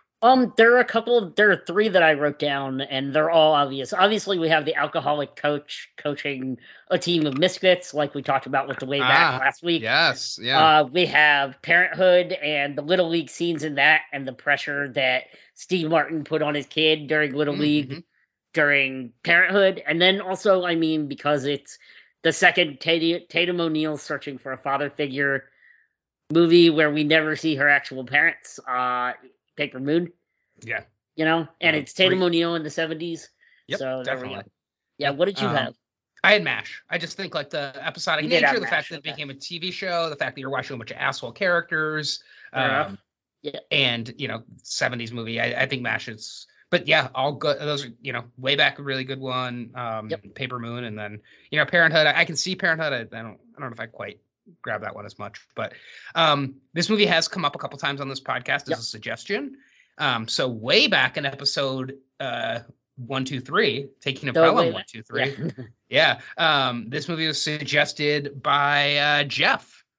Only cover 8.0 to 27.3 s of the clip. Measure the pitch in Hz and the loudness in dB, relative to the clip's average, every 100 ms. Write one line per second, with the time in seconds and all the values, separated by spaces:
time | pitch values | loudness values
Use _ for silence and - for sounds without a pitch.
8 | 147 143 135 135 131 135 139 131 131 143 | -4 -4 -2 -2 0 -4 -4 -6 -4 0
9 | 127 160 160 127 131 - 170 165 113 139 | 4 4 4 2 -2 -2 -2 -2 0 2
10 | 165 123 - - 117 139 160 156 135 160 | 2 0 -8 -8 0 4 6 6 4 0
11 | 160 143 151 143 139 131 - 170 180 160 | 2 4 6 4 0 -6 2 2 2 4
12 | 185 180 170 180 151 147 143 139 147 185 | 6 6 4 -4 -4 -2 -2 -4 0 2
13 | 170 170 143 - 170 160 156 143 147 156 | 2 0 -4 -6 -4 -4 -4 2 4 4
14 | - 139 131 123 147 139 - 143 143 123 | 0 -10 -10 -8 -2 -2 -2 -6 -4 -2
15 | 131 127 - - _ - - 180 156 165 | 0 0 -4 -20 _ -18 -4 -2 2 0
16 | 143 160 139 156 151 147 135 - 156 156 | 0 -4 -4 -2 -2 -4 -4 0 2 2
17 | 143 151 151 139 147 170 147 147 131 151 | 0 0 0 0 -2 0 2 2 0 -10
18 | - _ _ _ _ 160 147 143 135 131 | -14 _ _ _ _ 0 4 4 2 -4
19 | 120 _ - 170 185 202 190 180 147 165 | -10 _ 2 4 6 4 4 2 -4 2
20 | 185 196 185 190 214 190 175 165 160 156 | 4 2 -2 -2 2 2 2 0 0 0
21 | 147 139 147 147 135 143 - - _ - | -4 -4 0 0 0 -6 -8 -20 _ -20
22 | _ _ 165 156 185 180 165 135 165 165 | _ _ -2 4 4 4 0 -2 -2 0
23 | 165 170 - 170 175 175 165 156 156 147 | 2 -2 -4 -2 0 0 0 0 -2 -4
24 | - 143 - 131 139 127 143 139 143 - | -8 -8 -8 -12 -12 -8 -4 -2 -4 -4
25 | 143 131 139 135 - _ _ _ _ _ | -6 0 0 0 -6 _ _ _ _ _
26 | _ _ - 160 170 175 170 156 151 151 | _ _ 0 4 8 8 8 6 2 2
27 | 147 160 156 | 2 2 2